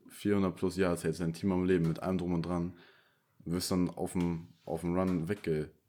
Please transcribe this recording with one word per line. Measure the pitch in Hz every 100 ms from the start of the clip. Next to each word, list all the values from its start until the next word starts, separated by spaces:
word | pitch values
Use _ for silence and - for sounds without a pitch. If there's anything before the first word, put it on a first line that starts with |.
| -
vierhundert | - 104 101 95 82
plus | 95 87
Yards, | 92 85
hältst | 85 80
dein | 85
Team | 82 101
am | 90
Leben | 92 90 82
mit | 80
allem | 92 92
drum | 87
und | 85
dran, | 82 87 87 - - - _ _ _ -
wirst | - 87 -
dann | 92 87
auf | - 90
dem, | 92 87 82 85 -
auf | - 82
dem | 85 90
Run | 92 90 82
wegge-, | 104 85 78 73 -